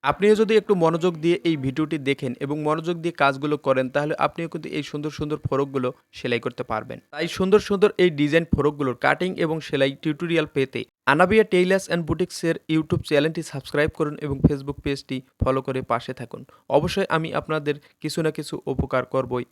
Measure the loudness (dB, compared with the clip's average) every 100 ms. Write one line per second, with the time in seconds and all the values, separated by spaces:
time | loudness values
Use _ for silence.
0 | 0 2 4 4 4 2 2 2 4 2
1 | 0 0 0 0 0 0 -2 -2 -2 -2
2 | -2 -2 -4 -6 -6 -4 -2 -2 -2 -4
3 | -4 2 2 2 -2 -2 0 0 2 0
4 | -2 0 -2 -2 -8 -8 -8 -8 -6 -6
5 | -8 -6 -6 -4 -2 0 0 0 -2 -4
6 | _ -10 -2 -2 -2 -8 -6 -6 -6 -14
7 | _ -8 -6 -2 4 4 4 2 2 4
8 | 2 4 2 2 2 2 2 0 -2 0
9 | 2 2 -2 -2 -2 -2 -4 0 0 0
10 | -6 -4 -2 -2 0 -2 -2 -4 -10 _
11 | 0 4 6 6 4 4 4 2 0 -4
12 | -2 -2 -2 -2 -2 -2 _ -2 0 -2
13 | 2 2 2 -2 -8 -10 -4 0 0 0
14 | -4 -4 -6 2 4 4 -4 -6 -4 -6
15 | -6 -8 -8 _ 0 0 0 -4 -2 -2
16 | -2 -10 -10 -14 -16 _ _ 2 2 -2
17 | 0 -2 -2 -4 -4 -4 -2 -6 _ _
18 | -8 -2 -2 -4 -8 -8 -6 -4 0 -2
19 | 0 -2 -2 -4 -6